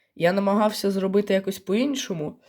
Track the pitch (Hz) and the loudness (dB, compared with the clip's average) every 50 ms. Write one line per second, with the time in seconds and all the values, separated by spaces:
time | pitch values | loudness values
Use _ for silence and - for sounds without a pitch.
0 | _ _ _ - 165 175 190 196 196 196 202 220 208 214 208 - - 196 190 190 | _ _ _ 0 2 2 2 4 2 2 2 4 2 2 0 0 -2 0 0 0
1 | 190 190 190 208 208 - 190 190 196 190 196 - - 185 196 226 269 294 269 262 | -2 2 2 0 2 2 0 0 0 -2 -8 -8 -4 -2 0 0 0 0 -2 -4
2 | - - 185 156 151 156 - _ _ | -6 -6 -6 -6 -6 -8 -10 _ _